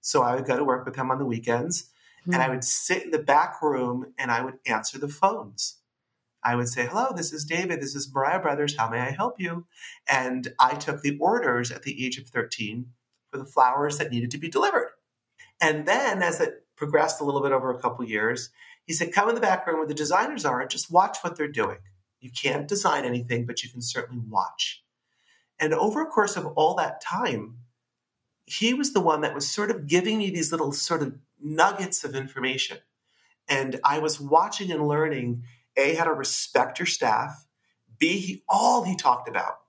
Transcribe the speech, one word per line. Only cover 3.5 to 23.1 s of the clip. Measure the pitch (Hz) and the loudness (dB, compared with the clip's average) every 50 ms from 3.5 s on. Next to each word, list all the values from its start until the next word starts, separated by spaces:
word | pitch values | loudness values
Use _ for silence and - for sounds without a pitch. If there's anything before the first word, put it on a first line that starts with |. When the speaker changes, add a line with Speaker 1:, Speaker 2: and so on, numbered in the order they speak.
| - - | -2 -2
Speaker 1:
room | 160 151 139 127 127 123 123 127 127 - - - | 0 0 2 2 0 0 -2 -4 -6 -8 -8 -8
and | 139 123 | -2 0
I | 120 117 | 0 0
would | 127 131 131 - _ | 0 -4 -8 -10 _
answer | 135 117 107 - - - 131 | -2 -2 -2 -2 -4 -6 -6
the | 143 143 | -8 -8
phones. | 147 - - 196 214 220 - - - - - - - _ _ _ _ _ _ _ _ _ _ _ _ _ | -2 2 2 2 2 0 -8 -12 -8 -8 -8 -8 -8 _ _ _ _ _ _ _ _ _ _ _ _ _
I | - 117 120 | -2 0 2
would | 123 123 120 | 2 0 -2
say, | 120 127 120 | 0 -2 -2
"Hello, | 123 165 208 247 269 233 | 0 0 0 0 0 -2
this | 175 165 160 151 | -4 -6 -6 -6
is | 151 147 | -6 -6
David. | 147 160 170 185 180 170 147 | -4 -2 -2 -2 -2 -2 -4
This | 139 135 139 | -4 -6 -6
is | 143 135 - - | -8 -10 -4 -2
Mariah | 139 135 143 170 185 | 0 2 2 2 2
Brothers. | 180 156 143 143 147 143 143 - | 0 0 0 0 -2 -4 0 -2
How | 113 113 | -2 0
may | 110 120 | 0 -2
I | 123 131 | -2 -4
help | 143 147 202 254 247 - | -2 -2 -4 -4 -4 -4
you?" | 185 170 170 175 170 _ _ - - - - - _ - | -6 -6 -6 -8 -10 _ _ -20 -20 -20 -20 -12 _ 0
And | 139 135 127 127 127 127 123 123 - - | 2 2 2 0 -4 -4 -6 -8 2 4
I | 135 127 143 | 4 4 4
took | 143 - 160 143 147 | 0 -4 -4 -4 -2
the | - 143 143 143 | -2 -4 -2 2
orders | 151 180 220 240 190 143 120 120 120 120 | 2 2 2 2 2 2 0 0 0 -2
at | 170 - - | -6 -8 -10
the | 135 - - 127 | -10 -8 -6 -6
age | 127 123 131 | -6 -6 -8
of | 120 - | -12 -6
thirteen | _ 127 113 - - - 110 104 107 120 123 123 - _ _ _ _ _ _ _ | _ -4 -4 -4 -6 -8 -6 -6 -6 -8 -10 -10 -14 _ _ _ _ _ _ _
for | - 135 | -12 -12
the | 131 | -12
flowers | 127 - - 131 123 127 139 143 147 143 147 | -2 4 6 6 6 6 2 0 0 0 -2
that | 156 123 | -4 -2
needed | 123 120 117 120 | -2 -2 -2 -2
to | 120 143 | -6 -6
be | 151 165 | -8 -2
delivered. | 170 185 - 403 370 - - - - _ _ _ _ _ _ _ _ _ - _ _ _ | 0 2 2 2 2 0 -2 -2 -10 _ _ _ _ _ _ _ _ _ -20 _ _ _
And | - 156 156 151 147 | 2 2 2 2 2
then | 165 202 247 277 247 202 190 | 2 2 2 2 0 0 0
as | 180 175 160 170 | 0 0 2 0
it | 165 - - - _ _ _ - | 0 0 -2 -10 _ _ _ -8
progressed | 151 147 147 151 151 156 - - | -6 0 2 2 2 2 0 -4
a | 151 | -4
little | 143 139 139 | -2 -2 0
bit | 139 139 | 0 2
over | 135 131 127 127 | 0 0 0 -2
a | 123 123 | -4 -2
couple | - 120 117 - 123 | -2 -4 -4 -4 -8
years, | 113 110 104 107 113 123 127 - - _ _ - - - _ _ | -4 -2 0 0 0 -2 -2 -6 -12 _ _ -20 -20 -20 _ _
he | - 165 | -6 -2
said, | 160 175 170 | -2 -2 2
"Come | - 196 202 220 | 2 2 4 4
in | 233 | 2
the | 226 | 2
back | - 196 185 - - 170 | 2 2 2 2 0 -2
room | 165 156 | -2 0
where | 156 147 | -2 -2
the | 147 | -2
designers | 143 151 143 175 156 - 285 302 240 107 | -4 0 2 2 2 2 2 -4 -2 0
are | 147 127 123 | 0 0 0
and | 131 127 | -2 -4
just | - - - - | -4 -6 -6 2
watch | 170 175 190 202 - - | 4 4 4 4 0 -6
what | - 175 170 | -6 -6 -4
they're | - 151 147 | -4 -4 -4
doing. | 147 120 107 98 98 - - - _ _ _ _ _ _ | 0 -2 -2 -2 -2 -8 -14 -20 _ _ _ _ _ _
You | - 123 | -20 -12
can't | 120 - - 139 127 143 143 147 | -10 -2 -2 0 0 0 -2 -2
design | 202 190 - 185 151 143 135 | -2 0 2 2 2 2 0
anything, | 123 | -2